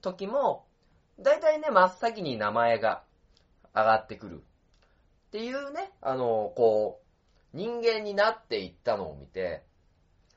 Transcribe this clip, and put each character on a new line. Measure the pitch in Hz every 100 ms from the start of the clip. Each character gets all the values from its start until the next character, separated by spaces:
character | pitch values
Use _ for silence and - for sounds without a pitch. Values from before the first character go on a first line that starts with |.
時 | 185 180 196
も、 | 269 254 - - _ _ _ _ -
大 | 190 302
体 | 320 311
ね、 | 302
真 | 202 185
っ | -
先 | 233 220
に | 160 113
名 | 104
前 | 113 117 113
が | 110 - - _ _ _ _ _ _
上 | -
が | 110 110
っ | -
て | 101
く | 104
る | 78
っ | - _ _ _ _ _ _ _ _
て | 214
い | 233
う | 262 277
ね、 | 302 392 _
あ | -
の、 | 131 123 110 104 -
こ | 117 107 107 - _ _ _ _ _
う、 | 147
人 | 214 240
間 | 233 220
に | 208
な | 202 214
っ | - _
て | 110
い | 92
っ |
た | - - 107
の | 85
を |
見 | 71 69
て、 | 92 90 80 - _ _ _ _ _ _